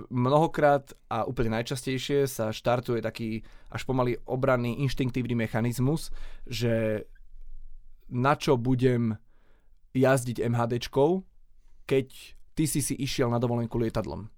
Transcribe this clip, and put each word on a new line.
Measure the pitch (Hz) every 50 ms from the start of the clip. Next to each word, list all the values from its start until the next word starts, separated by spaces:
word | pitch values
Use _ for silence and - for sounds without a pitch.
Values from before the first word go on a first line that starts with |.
| - -
mnohokrát | 127 123 123 127 143 151 165 160 - - 147 147 143 139 127 - - - _
a | - 117 113 107
úplne | - 123 131 123 113 110
najčastejšie | 113 120 - 143 127 - 135 131 127 - - 143 139 139
sa | 131 - - 110 110
štartuje | 110 - - 123 120 127 - - 123 113
taký | 107 110 107 - 117 110 110 110 - - - - - -
až | - 110 -
pomaly | - 127 131 123 123 117 - -
obranný | - 131 131 131 135 127 120 120 120 127 135
inštinktívny | 143 131 - - 139 123 - 131 120 117 120
mechanizmus, | 117 110 110 - 113 113 120 117 123 127 135 160 160 - - - - - - - - -
že | - 123 107 120 117 113 113 113 110 107 101 - - - - - - - - - - - - - - - - - - - - - -
na | 123 123 123 139 151
čo | 151 - 165 139
budem | 120 113 127 131 120 127 127 127 120 117 113 107 - - - - - _ - - - _ - - - - _
jazdiť | - 131 131 131 135 131 123 123 113 - -
M | 120 120
H | 117 120
Dčkou, | 117 123 120 - - - 135 139 156 185 190 190 - - - - - - - - - - - -
keď | - 135 135 135 135 - - - - - - - - -
ty | - 160
si | 147 - 151
si | 127 - 135
išiel | - 143 131 - - 127 120
na | 120
dovolenku | 120 127 117 120 120 117 113 -
lietadlom. | 123 117 113 - 113 101 - - - 101 - -